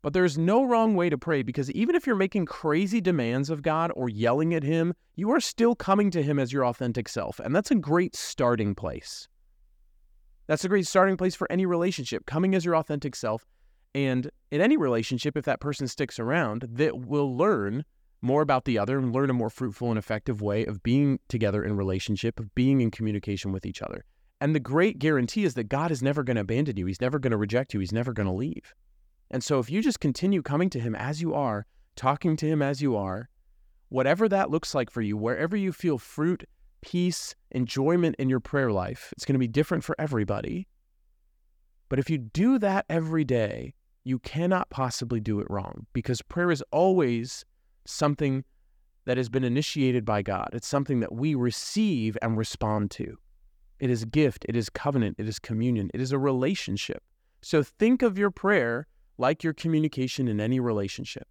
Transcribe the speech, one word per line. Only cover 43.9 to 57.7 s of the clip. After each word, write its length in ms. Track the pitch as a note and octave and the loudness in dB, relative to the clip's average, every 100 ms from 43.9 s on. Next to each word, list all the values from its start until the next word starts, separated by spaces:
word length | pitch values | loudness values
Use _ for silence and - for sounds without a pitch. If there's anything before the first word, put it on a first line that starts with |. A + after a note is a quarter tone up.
| _ | _
you 140 | B2+ B2+ | -6 -6
cannot 520 | - D3+ F3 F#3 - | -4 -2 0 0 0
possibly 500 | - B2+ - A#2+ A#2+ | -4 -4 -4 -4 -4
do 200 | G#2+ G#2 | -2 -4
it 100 | - | -2
wrong, 360 | G2+ F#2 - - | -6 -6 -12 -8
because 300 | B2 - B2 | -6 -2 -4
prayer 280 | - F3 F3 | -4 -2 0
is 120 | D3 - | 0 0
always 720 | D3+ F#3 F#3 C3+ A#2 B2 - - _ _ _ - | 2 4 6 4 0 -4 -12 -16 _ _ _ -14
something 560 | - D3 C#3+ D3 C3 - _ _ _ _ _ - | -2 0 0 0 -2 -6 _ _ _ _ _ -2
that 100 | B2 | -2
has 120 | A#2+ | 0
been 160 | C3 | 0
initiated 600 | B2+ B2+ D3+ D3+ C3 B2 | 2 0 0 0 2 2
by 180 | A2 G#2 | 2 -2
God. 280 | G2+ F#2+ - | 0 -4 -4
It's 160 | A#2 - | -8 -2
something 320 | A#2 - B2+ | -2 0 -2
that 120 | G#2+ | -2
we 220 | A2+ D3+ | -2 -2
receive 800 | C#3 B2 - - G#3 A3 C#3+ A2 G#2+ | 0 0 -2 -6 0 0 2 -2 -2
and 160 | A2+ A2 | -2 0
respond 540 | A2 - A2 G#2+ G2+ | -2 -4 -2 0 -2
to. 240 | - - - _ _ - _ _ _ | -4 -10 -10 _ _ -20 _ _ _
It 100 | C3 | 0
is 140 | A#2 | 0
gift, 400 | A2+ D3+ D3 - - | 0 2 2 0 -4
it 80 | A#2 | -4
is 120 | G#2+ | -4
covenant, 480 | - C#3+ C#3 G#2+ - | -4 -2 0 0 -2
it 100 | A2 | -6
is 100 | G#2+ | -8
communion, 520 | - A2 A#2+ A#2 F#2+ | -6 -2 0 0 -2
it 60 | G#2 | -4
is 120 | B2+ | -2
a 60 | C#3 | 0
relationship. 840 | C#3 B2+ C3 G3 - G2+ - - _ _ _ _ | 0 2 0 -2 -4 -6 -6 -10 _ _ _ _
So 200 | - D#3 | 0 0
think 400 | C#3+ | 0